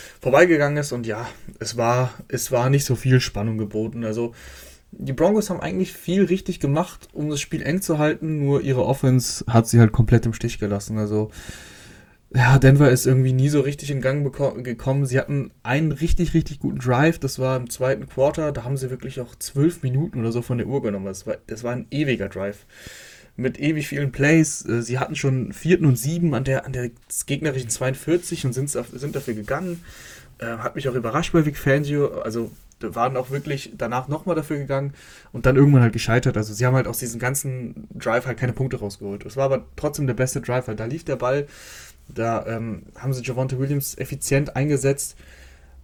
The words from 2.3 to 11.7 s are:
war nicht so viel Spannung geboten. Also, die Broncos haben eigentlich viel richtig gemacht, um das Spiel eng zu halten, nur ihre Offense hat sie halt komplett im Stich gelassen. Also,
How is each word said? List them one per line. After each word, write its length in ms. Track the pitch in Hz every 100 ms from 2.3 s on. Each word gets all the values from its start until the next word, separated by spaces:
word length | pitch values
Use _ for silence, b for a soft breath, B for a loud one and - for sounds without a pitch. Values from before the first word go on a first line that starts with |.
| 123 -
war 200 | 123 127
nicht 160 | 139 139
so 100 | 120
viel 240 | 131 127
Spannung 380 | - 101 110 110
geboten. 480 | 104 104 113 117 113
Also, 280 | 110 117 117 B B B B _
die 220 | - 135
Broncos 380 | 127 170 214 202
haben 100 | 175
eigentlich 320 | 151 185 180
viel 320 | - - 190
richtig 360 | 175 190 - 180
gemacht, 480 | 139 151 185 - -
um 160 | - 151
das 140 | 143
Spiel 180 | - 160
eng 220 | 135 180
zu 160 | 190 151
halten, 440 | 151 151 160 151
nur 200 | 139 139
ihre 240 | - 127 120
Offense 580 | 131 135 127 - - -
hat 220 | 117 113
sie 100 | 117
halt 140 | 113
komplett 320 | - 117 117
im 80 | 117
Stich 260 | 113 117 -
gelassen. 380 | 104 101 101 110
Also, 340 | 104 107 107 B B B B